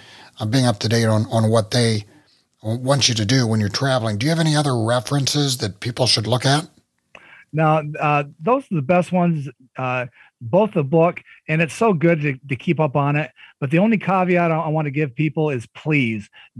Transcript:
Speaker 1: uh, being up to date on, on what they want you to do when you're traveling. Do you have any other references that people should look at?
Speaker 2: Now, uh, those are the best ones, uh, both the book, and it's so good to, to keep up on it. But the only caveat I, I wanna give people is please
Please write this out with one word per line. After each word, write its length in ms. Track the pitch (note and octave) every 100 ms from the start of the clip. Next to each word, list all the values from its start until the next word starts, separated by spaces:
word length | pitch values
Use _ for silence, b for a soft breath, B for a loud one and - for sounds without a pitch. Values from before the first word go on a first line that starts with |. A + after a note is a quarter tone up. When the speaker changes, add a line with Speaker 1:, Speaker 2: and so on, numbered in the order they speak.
| B B B -
Speaker 1:
uh, 60 | G#2+
being 180 | C3
up 140 | B2 G#2+
to 100 | A2
date 160 | A#2
on, 220 | A2+ G#2+ G#2+
on 240 | A2+ A2
what 200 | A2+ G#2+
they 360 | B2 A#2 G#2+ G#2 b b b b _
want 440 | G#2+ A#2+ C3 C#3 A2
you 80 |
to 120 | A2 G2+
do 200 | C3+ A2+
when 140 | A2
you're 80 | G2+
traveling. 480 | - C3+ B2+ A2+ G#2
Do 80 |
you 60 | D3
have 100 | E3
any 160 | D#3 D3+
other 180 | D3
references 840 | B2 A2 B2 - C#3+ C3 D3 C#3+ B2+
that 220 | G#2+ -
people 260 | A#2+ A2 A#2+
should 200 | B2 A2
look 200 | A#2+ C3+
at? 200 | C#3+ F3 _ _ _ _ - B B B
Speaker 2:
Now, 300 | D#3 D#3 D#3 D3+ D3
uh, 240 | D3+ D3 C#3+ -
those 240 | E3+ C4+ -
are 40 | E3
the 60 |
best 300 | B2+ F3+ F3
ones, 360 | F3+ F3 D#3 C#3 - C3 -
uh, 300 | B2+ B2+ A#2+ b b -
both 320 | A#2 F3+ G#3+
the 120 | E3+
book, 380 | C3+ E3 E3+ - - B -
and 120 | D#3+
it's 140 | D#3+
so 180 | - A3+
good 300 | E3 E3 E3
to, 160 | D3 C3 C#3
to 80 | C3
keep 240 | F3+ D3
up 160 | D3+ D3
on 180 | C#3+ D3
it. 140 | D3+ _ B -
But 100 | C#3
the 80 | E3
only 200 | A3 G#3+
caveat 520 | - F#3+ F3+ F3 E3+
I, 60 | D#3+
I 120 | D#3
wanna 220 | D#3 D3
give 240 | C#3 D3
people 360 | A#2 D3+ D#3+ D3+
is 160 | B2+ -
please 640 | - D3+ D3 A#2 G#2+ G#2 B B